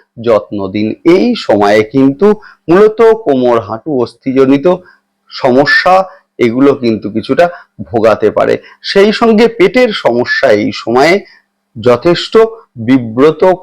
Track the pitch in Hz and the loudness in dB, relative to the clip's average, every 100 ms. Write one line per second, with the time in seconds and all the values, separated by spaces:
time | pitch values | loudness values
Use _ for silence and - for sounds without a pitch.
0 | _ - 113 107 - 104 98 101 107 - | _ -8 -2 -2 -2 -10 -8 -4 -6 -2
1 | - 185 233 233 - 110 101 107 107 135 | 0 2 0 -4 -2 0 2 2 0 2
2 | 135 139 202 208 - _ - 175 214 214 | 0 2 0 0 -6 _ 0 4 4 4
3 | 226 220 - 135 123 117 101 110 160 139 | 2 2 0 0 2 0 -2 -10 -6 -4
4 | 117 - - 131 131 139 151 180 - _ | -6 -8 -4 0 2 2 0 -2 -6 _
5 | _ _ _ - 135 127 143 160 180 185 | _ _ _ -6 0 0 2 0 2 0
6 | 190 - _ - 120 120 139 123 120 107 | 0 -10 _ -4 -2 0 0 0 -2 -4
7 | 104 107 104 135 175 175 - - - 120 | -4 -8 -6 -2 -2 -4 -20 -20 -8 -2
8 | 107 104 107 - 110 113 - _ - 196 | 0 0 -2 -2 -2 -4 -6 _ -6 0
9 | 208 214 233 214 233 - 180 247 247 208 | 0 0 0 2 0 0 0 0 -2 -2
10 | 139 120 - - 135 107 107 104 - 120 | -4 -2 -4 -2 0 0 -2 -6 -4 0
11 | 147 196 196 _ _ _ _ - 110 120 | 2 0 -4 _ _ _ _ -6 0 0
12 | 170 175 - 220 226 - _ - 113 131 | 0 -2 0 2 2 -2 _ -10 -2 -2
13 | 117 110 147 156 185 185 | 0 0 0 2 0 0